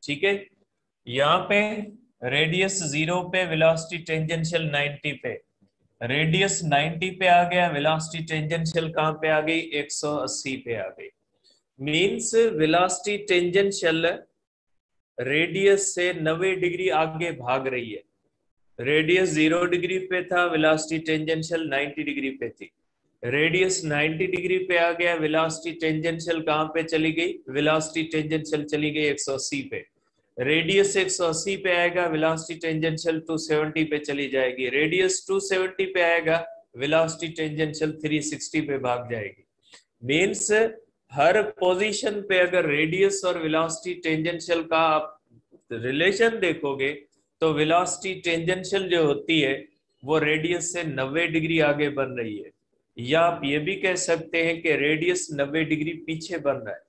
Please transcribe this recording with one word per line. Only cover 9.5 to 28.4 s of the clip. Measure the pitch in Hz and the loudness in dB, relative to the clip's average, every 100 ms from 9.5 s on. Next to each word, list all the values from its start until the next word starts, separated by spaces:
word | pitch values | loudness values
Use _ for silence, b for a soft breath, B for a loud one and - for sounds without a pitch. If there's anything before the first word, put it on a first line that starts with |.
| 165 | 0
एक | 160 147 143 | -2 -4 -4
सौ | - 151 147 | -4 -4 -2
अस्सी | 127 - 139 131 | -4 -6 -6 -8
पे | 127 113 | -6 -6
आ | 95 | -6
गई। | - 82 _ _ _ b b _ _ | -10 -18 _ _ _ b b _ _
means | 139 156 190 233 226 226 | -2 2 2 0 0 2
velocity | 226 170 156 165 185 185 - 208 | 2 4 4 4 4 0 -4 -4
tangential | 208 180 175 180 202 196 170 160 165 190 - _ _ _ _ _ _ _ _ - | 2 2 4 4 2 2 0 2 0 -2 -10 _ _ _ _ _ _ _ _ -8
radius | 123 147 165 170 196 196 196 - | -2 0 0 2 4 4 2 -2
से | 180 | -2
नब्बे | 170 156 160 185 185 | 0 -2 0 0 0
degree | 180 175 185 | -2 0 0
आगे | 156 160 160 170 | 2 0 -2 -6
भाग | 143 123 131 131 | -6 -2 -2 0
रही | 123 117 | -4 -6
है। | 101 - _ _ _ _ _ _ _ | -12 -14 _ _ _ _ _ _ _
Radius | 120 151 156 180 185 | 0 2 4 2 2
zero | 156 156 170 180 | 2 2 2 2
degree | 175 170 185 | 0 -2 -4
पे | 185 185 | -2 -4
था, | - 180 175 | -2 0 0
velocity | 160 156 156 156 160 165 | 2 4 2 0 -6 -2
tangential | 156 156 160 160 165 | -2 0 -2 -2 -4
ninety | 160 139 147 143 | -2 -2 -2 -4
degree | 147 139 135 | -6 -4 -6
पे | 135 117 | -6 -10
थी। | - 90 _ _ _ _ _ | -10 -20 _ _ _ _ _
Radius | 117 135 160 175 185 185 156 | -4 2 2 2 2 0 -2
ninety | 147 151 160 185 | 0 0 0 -2
degree | 180 180 185 | -2 0 -2
पे | 185 175 | 2 2
आ | 170 | 2
गया, | 170 175 170 | 2 0 0
velocity | 156 156 160 160 175 160 | 0 2 0 -2 -8 -4
tangential | 160 156 165 165 160 165 | -2 0 -2 -4 -2 -2
कहाँ | 160 151 156 | 0 0 0
पे | 156 | -2
चली | 160 160 160 | -2 0 0
गई? | 160 175 - - | 0 -4 -4 -6
Velocity | 131 147 156 156 165 | -2 2 2 0 -6
tangential | 160 156 151 156 | -4 -2 -2 -4